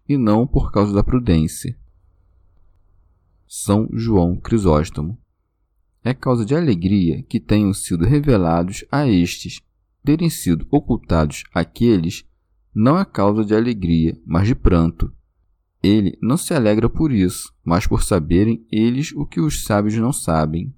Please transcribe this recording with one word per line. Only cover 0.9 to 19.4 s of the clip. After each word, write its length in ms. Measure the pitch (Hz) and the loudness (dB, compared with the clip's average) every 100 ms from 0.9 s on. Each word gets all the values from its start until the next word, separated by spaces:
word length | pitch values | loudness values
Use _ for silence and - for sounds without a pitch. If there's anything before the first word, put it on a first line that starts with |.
da 100 | 101 | 2
prudência. 760 | 110 127 120 82 78 - 131 - - _ _ _ _ _ _ _ _ _ _ _ _ _ _ _ _ | 2 0 2 2 2 -4 -10 -12 -16 _ _ _ _ _ _ _ _ _ _ _ _ _ _ _ _
São 420 | - - 101 110 | -10 -2 0 0
João 440 | 113 113 104 87 90 | -4 0 2 2 0
Crisóstomo. 800 | - 113 98 76 78 - 78 110 _ _ _ _ _ _ _ _ | -2 0 2 2 0 -6 -10 -10 _ _ _ _ _ _ _ _
É 80 | 120 | -6
causa 320 | 127 - 123 | -4 0 0
de 100 | 107 | 0
alegria 680 | 143 165 95 90 101 87 76 | 0 0 0 2 2 2 -2
que 180 | - 113 | -4 -6
tenham 320 | - 104 104 | 0 2 2
sido 320 | 90 - 87 | -2 -4 -2
revelados 800 | 90 147 147 113 85 85 90 98 - | 2 2 2 2 2 0 -2 -6 -6
a 160 | 139 143 | -2 2
estes. 540 | 95 87 - - - _ _ _ _ | 2 2 -4 -14 -16 _ _ _ _
Terem 240 | - 160 170 | -2 0 0
sido 380 | - - 82 - | -2 -2 -2 0
ocultados 760 | - - - - 82 78 - - | -2 0 -4 0 0 0 -4 -10
àqueles 720 | - 82 - 120 104 82 - - _ _ _ _ | -6 -6 0 2 2 0 -6 -14 _ _ _ _
não 240 | - 113 170 | 0 2 2
é 60 | |
causa 400 | 196 - 101 104 | 0 0 0 0
de 100 | 107 | 2
alegria, 640 | 107 120 113 82 82 80 - | 0 0 -2 0 2 2 -2
mas 220 | - 82 101 | -4 0 0
de 80 | |
pranto. 580 | 123 - 90 82 - - - _ _ _ _ _ _ | 2 2 4 2 0 -6 -8 _ _ _ _ _ _
Ele 340 | - 107 98 - | 2 2 0 -2
não 140 | 104 147 | -2 -2
se 180 | - | -2
alegra 340 | 165 110 107 117 | 0 2 2 0
por 240 | - 160 | 0 0
isso, 400 | 120 90 - - _ | 2 0 -2 -12 _
mas 220 | - 85 - | -2 0 0
por 160 | 110 | 0
saberem 640 | - 98 76 85 107 113 - | 0 0 2 2 2 -2 -4
eles 420 | 107 113 123 156 | 0 0 0 -4
o 140 | 151 143 | -6 -8
que 140 | - | -4